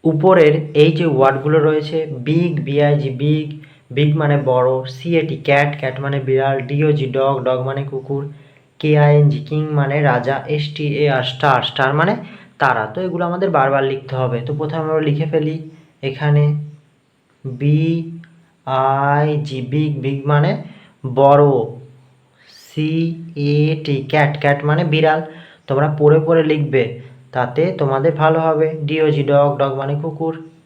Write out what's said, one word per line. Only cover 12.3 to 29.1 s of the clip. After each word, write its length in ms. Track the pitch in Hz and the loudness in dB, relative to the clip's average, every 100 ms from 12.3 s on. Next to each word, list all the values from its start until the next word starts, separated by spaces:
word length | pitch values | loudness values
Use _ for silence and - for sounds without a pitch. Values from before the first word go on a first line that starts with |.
| - - _ | -20 -20 _
তারা। 280 | 139 117 107 | 0 0 -4
তো 140 | 175 | -6
এগুলো 260 | 185 170 175 | -6 -4 -4
আমাদের 240 | 180 190 | -2 0
বারবার 340 | 151 135 139 | 2 2 0
লিখতে 320 | 135 131 - 131 | 0 -4 -6 -4
হবে। 240 | 127 120 | -2 -4
তো 140 | 127 | -6
প্রথমে 240 | 147 151 160 | -6 -4 -4
আমরা 220 | 156 156 | -2 -2
লিখে 260 | 156 147 156 | 0 -2 -2
ফেলি 440 | 160 151 160 - - _ _ | -2 -2 -6 -12 -20 _ _
এখানে 520 | 135 135 147 147 147 147 - - _ _ _ _ _ _ | -10 -4 0 2 2 -2 -8 -18 _ _ _ _ _ _
বিআইজি, 2250 | 135 123 143 151 160 165 165 165 - _ _ _ - 131 135 139 139 143 151 147 147 131 | -14 -4 0 2 0 -2 -6 -14 -20 _ _ _ -4 0 0 0 2 2 0 -2 -6 -8
বিগ, 380 | 120 147 151 139 | -4 -2 -2 -4
বিগ 260 | 131 139 139 | -6 -4 0
মানে 360 | 147 165 196 - - - _ 131 | 2 2 -2 -10 -20 -20 _ -4
বড়, 360 | 123 139 143 143 127 110 - - - _ _ _ _ _ | 4 6 6 6 4 -2 -10 -20 -20 _ _ _ _ _
সিএটি, 1600 | - - - 156 160 165 165 - 147 143 147 151 156 151 135 - | -20 -12 -4 -2 -2 -2 -6 -12 -6 0 2 2 0 -4 -6 0
ক্যাট, 320 | 151 143 - | 2 2 2
ক্যাট 240 | 143 143 | 0 0
মানে 200 | 147 151 | 0 0
বিড়াল। 380 | 170 156 156 160 160 - - - - | 0 2 2 2 -4 -16 -20 -20 -4
তোমরা 300 | 139 151 147 | 0 0 4
পড়ে 220 | 147 160 | 4 4
পড়ে 240 | 156 165 | 4 2
লিখবে, 560 | 156 151 139 131 113 - - - _ | 2 0 0 0 0 -6 -18 -20 _
তাতে 420 | 127 123 131 175 185 | -6 -4 -2 -2 0
তোমাদের 340 | 139 135 160 | -2 0 0
ভালো 280 | 147 156 160 | 2 2 2
হবে। 320 | 160 156 156 156 | 0 0 -2 -2
ডিওজি, 400 | 147 156 156 | -4 0 0